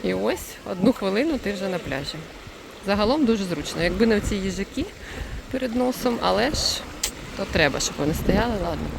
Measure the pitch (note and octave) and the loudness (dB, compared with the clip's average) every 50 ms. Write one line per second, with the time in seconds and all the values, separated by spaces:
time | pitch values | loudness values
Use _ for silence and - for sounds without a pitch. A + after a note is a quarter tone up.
0 | - F#3 F#3 F#3 G3 A3 F#4 F4+ - - - - - - G3+ F3+ F#3 A3+ B3 - | 0 0 0 0 0 0 -2 -2 -4 -12 -14 -12 -8 -8 -4 2 4 4 4 4
1 | - G3 F#3+ G#3 C4+ E4 D#4 A#3+ - G3+ G3+ G3 F#3+ G3 F#3 F3 - D3 C#3 C3+ | 0 0 0 2 2 2 0 -2 -2 -4 -4 -2 -2 -2 -2 -2 -4 -4 -4 -4
2 | C#3+ - - D#3 D#3+ - - - - - - - - - - - - F#3+ G3 G3+ | -4 -6 -8 -10 -10 -12 -14 -16 -16 -16 -16 -16 -16 -16 -16 -10 -2 0 2 4
3 | G#3 G#3 C4 D#4 D4+ A3 A3+ G#3+ G3 F3+ F3 D3 D3 - - D#3+ E3 F3 F3 F#3 | 4 4 4 4 6 4 4 2 2 -2 -2 -2 -4 -6 -2 0 0 2 4 4
4 | A3+ A3+ A3 G#3 G#3 - G#3+ G3+ F#3+ G3 F#3 F3+ F#3+ - - - D4 G4+ - - | 6 6 6 4 2 0 -2 0 -2 -2 -2 -2 -4 -4 -2 -4 -4 -4 -6 -14
5 | - - - - - - - - - - - B3+ C4 B3+ A3 B3 B3+ B3 C4 - | -14 -12 -10 -8 -8 -8 -8 -10 -10 -6 -4 -4 -2 0 0 2 2 2 0 0
6 | - B3+ A#3+ A3+ - F3+ F#3 G3 A3 C4+ D#4 - - - - - - - - - | 0 0 0 2 2 2 4 4 2 2 2 0 0 0 0 -2 -6 -10 -8 -4
7 | - - - - - - - - G3 - - F#3 D#3+ C#3+ C3 - - - - - | -4 -4 -4 -6 -12 -12 -6 -6 -6 -2 2 4 4 4 4 2 -2 -2 -2 0
8 | D3 C#3+ D#3 - - - F#3 G3 A3 A#3+ A#3 G3+ F3 E3+ D#3+ C#3+ D#3 D3+ - | 0 0 0 0 2 4 4 4 4 4 2 0 0 -2 -2 -2 -4 -6 -6